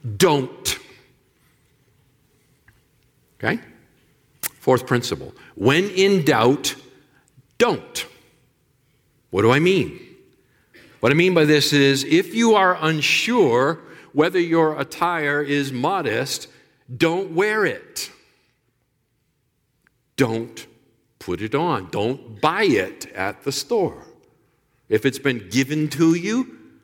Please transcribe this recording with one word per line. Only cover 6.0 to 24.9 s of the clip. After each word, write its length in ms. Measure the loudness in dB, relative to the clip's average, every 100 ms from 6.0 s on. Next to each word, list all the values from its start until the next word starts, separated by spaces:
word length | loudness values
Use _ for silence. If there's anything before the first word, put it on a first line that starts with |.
| 2 4
doubt, 520 | 2 4 4 2 -2 -8 -20 _ _ _ _ _ _ _
don't. 480 | 0 0 -6 -14 -14 -18 _ _ _ _ _ _ _ _ _ _ _
What 120 | 2
do 80 | 4
I 80 | 4
mean? 420 | 4 2 -2 -8 -20 -20 _ _ _ _ _ -20 -20 _
What 120 | 2
I 20 | 4
mean 180 | 4
by 100 | 4
this 280 | 4 4 4
is, 320 | 2 2 2
if 300 | 2 0 0
you 200 | 0 2
are 240 | 4 4 2
unsure 1000 | -2 0 0 -2 0 2 2 2 0 -2 -12 -20 -6
whether 280 | 0 0 0
your 400 | 0 2 0 -2
attire 600 | -8 -4 -2 -2 -2 -2
is 300 | -2 -2 -2
modest, 760 | -4 -2 -2 -2 -4 -6 -8 -12 _ _ _ -18 -2
don't 360 | -2 -2 -4
wear 340 | -2 -2 0 -2
it. 440 | -4 -12 -14 -14 -18 _ _ _ _ _ _ _ _ _ _ _ _ _ _ _ _ _ _ _ -2
Don't 500 | -2 -2 -8 -14 -20 _ _ _ _ _
put 240 | -8 -8
it 120 | -4
on. 360 | -2 -2 -4 -6
Don't 500 | -4 -4 -4 -12 -2
buy 220 | -2 0
it 500 | 0 0 -2 -10 -16
at 300 | -8 -8 -6
the 100 | -8
store. 540 | -8 -4 -2 -2 -6 -20 _ _ _ _ _ _ _
If 160 | _